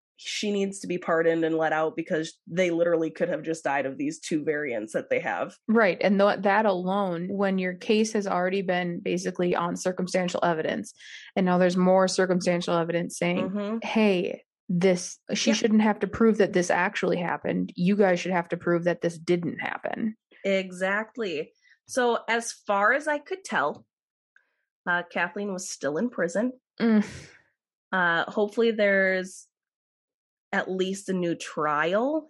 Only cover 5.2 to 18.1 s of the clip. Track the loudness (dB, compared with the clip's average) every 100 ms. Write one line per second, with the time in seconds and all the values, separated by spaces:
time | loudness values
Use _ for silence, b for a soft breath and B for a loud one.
5.2 | 0 -4 -6 -6 0 4 4 2 2 4
6.2 | 4 2 2 4 2 0 -2 -2 -2 -4
7.2 | -4 -2 0 0 -2 -4 0 2 2 -2
8.2 | -2 0 0 0 0 0 -2 -4 -4 -2
9.2 | -2 -2 0 0 -2 -2 -4 -4 -2 -2
10.2 | -2 0 0 0 -2 -4 -8 B B B
11.2 | B 0 2 4 4 4 6 6 4 2
12.2 | 2 2 2 0 0 0 0 -2 -4 -2
13.2 | -2 0 -2 -4 -4 -4 -2 2 4 2
14.2 | -2 -6 _ _ -4 2 4 2 -2 -14
15.2 | -8 -2 0 2 4 4 4 2 -2 2
16.2 | 4 4 4 2 2 2 0 0 0 0
17.2 | -2 -4 -2 -2 -4 0 2 4 4